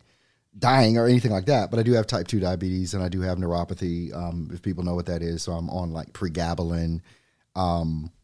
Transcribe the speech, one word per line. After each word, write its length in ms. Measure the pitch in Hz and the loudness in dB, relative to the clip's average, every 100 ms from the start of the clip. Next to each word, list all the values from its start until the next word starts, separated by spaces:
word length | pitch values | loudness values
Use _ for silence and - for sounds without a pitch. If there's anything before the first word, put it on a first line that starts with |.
| _ _ _ _ _ 101 | _ _ _ _ _ 0
dying 400 | 120 135 113 117 | 4 6 6 6
or 100 | 117 | 6
anything 240 | 123 117 | 6 4
like 140 | 95 92 | 0 2
that, 260 | 131 95 | 2 2
but 80 | 113 | 2
I 40 | |
do 100 | 113 | 4
have 120 | 117 104 | 4 4
type 200 | 101 90 | -2 -2
two 120 | 107 | 0
diabetes 540 | 90 90 92 92 87 | 0 0 -2 -2 -2
and 100 | 98 | -2
I 60 | 90 | -2
do 120 | 92 | -2
have 160 | 92 90 | -2 -2
neuropathy. 760 | 90 85 85 87 90 85 85 85 | 0 -2 -2 -4 -4 -4 -6 -8
Um, 340 | 87 85 78 | -6 -6 -8
if 80 | 87 | -8
people 220 | 98 87 | -6 -4
know 120 | 87 87 | -2 -2
what 100 | 87 | -2
that 140 | 85 | -4
is, 200 | 85 85 | -4 -6
so 100 | - | -6
I'm 160 | 85 85 | -6 -4
on, 220 | 92 87 | -4 -6
like, 200 | 80 - | -6 -10
pregabalin, 880 | - 92 82 85 82 85 85 82 82 - _ _ _ _ 92 | -8 -6 -2 -2 -2 -2 -2 -2 -4 -8 _ _ _ _ -2
um, 560 | 90 85 82 80 80 - | 0 0 -2 -4 -8 -14